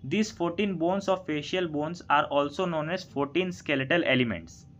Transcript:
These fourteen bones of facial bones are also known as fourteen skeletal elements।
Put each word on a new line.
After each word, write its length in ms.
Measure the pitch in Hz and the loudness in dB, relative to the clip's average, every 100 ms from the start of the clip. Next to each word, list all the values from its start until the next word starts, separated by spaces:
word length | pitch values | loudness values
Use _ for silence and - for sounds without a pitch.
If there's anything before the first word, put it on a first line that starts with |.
These 280 | 135 190 214 | 0 0 0
fourteen 440 | - 170 170 208 175 | 0 -2 0 -2 0
bones 300 | 165 190 196 | 0 0 0
of 160 | 185 185 | 0 0
facial 420 | 151 147 185 180 | -4 -2 -2 0
bones 360 | 147 156 175 - | -2 -4 -6 2
are 160 | 147 151 | 2 4
also 400 | 143 143 143 185 | 2 0 0 -2
known 240 | 160 151 | -2 -2
as 140 | 185 | -6
fourteen 480 | - 139 139 165 185 | -6 -4 0 0 -2
skeletal 520 | 175 - 139 131 170 - | -4 -2 -2 2 2 4
elements। 600 | 127 120 87 82 - - | 2 2 -2 -8 -20 -20